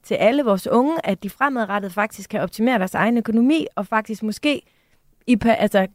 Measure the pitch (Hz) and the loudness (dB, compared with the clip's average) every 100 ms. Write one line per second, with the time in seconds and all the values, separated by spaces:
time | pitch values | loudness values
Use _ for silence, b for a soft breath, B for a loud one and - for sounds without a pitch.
0 | - - 202 277 254 196 - 226 269 - | -6 2 2 4 2 0 2 2 2 0
1 | - 190 202 - 277 262 208 202 196 180 | -4 -4 -6 -2 -2 -2 -4 -4 -4 -4
2 | 208 - 196 208 170 - 233 247 185 - | -4 -6 -8 -4 -4 -2 0 2 0 0
3 | 208 240 226 226 247 320 - - 202 220 | 0 0 0 2 2 2 -2 -6 -4 -4
4 | 214 214 214 208 294 277 - _ _ _ | -4 -6 -6 -4 -2 -2 -6 _ _ _
5 | _ _ - 233 226 226 208 202 190 | _ _ 0 2 4 2 2 2 0